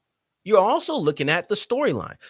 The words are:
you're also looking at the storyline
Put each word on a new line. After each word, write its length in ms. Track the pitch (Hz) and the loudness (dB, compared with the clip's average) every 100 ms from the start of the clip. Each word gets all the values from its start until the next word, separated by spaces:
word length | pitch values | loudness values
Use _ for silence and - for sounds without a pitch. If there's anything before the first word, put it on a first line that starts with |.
| _ _ _ _ | _ _ _ _
you're 160 | 185 214 | 2 4
also 380 | 202 311 349 302 | 4 0 -2 -2
looking 320 | 151 147 143 | -2 0 0
at 180 | 170 - | 0 -2
the 80 | 202 | -6
storyline 600 | - 247 269 117 78 - | -2 -2 0 -2 -6 -14